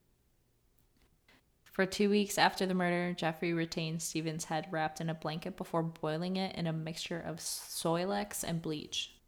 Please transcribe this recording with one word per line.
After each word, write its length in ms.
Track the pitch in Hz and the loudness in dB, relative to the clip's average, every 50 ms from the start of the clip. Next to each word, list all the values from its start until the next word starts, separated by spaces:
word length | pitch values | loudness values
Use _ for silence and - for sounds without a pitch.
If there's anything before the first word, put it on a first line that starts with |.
| _ _ _ _ _ _ _ _ _ _ _ _ _ _ _ _ _ _ _ _ _ _ _ _ _ _ - - _ _ _ _ _ | _ _ _ _ _ _ _ _ _ _ _ _ _ _ _ _ _ _ _ _ _ _ _ _ _ _ -20 -20 _ _ _ _ _
For 220 | - - - 190 | -8 0 0 0
two 240 | 185 - - 208 202 | 2 4 4 4 6
weeks 280 | 208 208 202 196 - 160 | 6 6 4 4 4 6
after 280 | 156 185 - - 190 | 6 6 6 2 0
the 80 | 185 185 | 2 2
murder, 400 | 185 180 175 175 175 175 180 175 | 2 4 4 4 2 2 0 -2
Jeffrey 380 | - 175 160 160 - 175 170 170 | 0 0 -2 0 0 0 0 2
retained 480 | 165 165 165 - 175 160 160 160 165 | 2 0 0 -2 -2 -2 -2 -2 -4
Stephen's 420 | - - - 160 160 165 156 165 - | -4 -2 -2 0 0 0 -2 -4 -4
head 200 | - 165 156 185 185 | -2 -2 -2 -2 -2
wrapped 300 | 185 156 156 156 160 - | 0 0 0 0 -2 -2
in 80 | 165 165 | -2 -2
a 60 | 160 | -2
blanket 420 | 165 - 160 156 170 - 185 185 | -2 -2 -4 -4 -2 -4 -6 -6
before 260 | - 185 - - 165 165 | -6 -6 0 2 2 2
boiling 520 | 165 165 - - 156 156 160 175 180 185 | 0 -2 -2 -2 0 0 0 0 0 0
it 180 | 190 190 185 - | 0 0 -2 -2
in 100 | - 165 | -2 0
a 60 | 160 | 0
mixture 480 | 160 160 160 160 165 - - - 175 165 160 | 0 0 -2 -4 -6 -6 -4 -4 -4 -4 -4
of 120 | 160 160 | -6 -6
Soilex 1080 | 160 - - - - - - - - - 170 165 170 180 196 202 202 208 208 - - - | -6 -6 -6 -6 -6 -8 -8 -6 -2 0 2 2 2 2 0 0 0 -2 -4 -4 -4 -2
and 160 | - 170 165 | -2 -2 -2
bleach. 520 | 165 160 156 151 - - - - - - - - _ | -2 -2 -4 -4 -4 -4 -4 -4 -4 -6 -10 -20 _